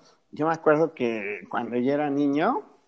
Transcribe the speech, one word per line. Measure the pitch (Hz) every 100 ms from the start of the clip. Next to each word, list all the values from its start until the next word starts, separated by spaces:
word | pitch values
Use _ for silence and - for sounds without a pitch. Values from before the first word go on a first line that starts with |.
| - _ _
yo | 120 156
me |
acuerdo | 160 160 151 160
que | - 120 110 101 101 -
cuando | 110 117 123
yo | 123
era | 143 147
niño, | 139 143 143 190 349 - -